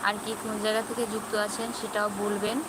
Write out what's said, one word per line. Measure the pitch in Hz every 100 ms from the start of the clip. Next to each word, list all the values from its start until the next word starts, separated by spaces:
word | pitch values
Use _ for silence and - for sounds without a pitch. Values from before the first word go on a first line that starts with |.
আর | 196 208
কি | 220 220
কোন | 226 214
জায়গা | 214 220
থেকে | 220 233 226
যুক্ত | 214 208 214
আছেন | 208 208 226 233
সেটাও | 214 208 208 196
বলবেন। | 208 202 202 247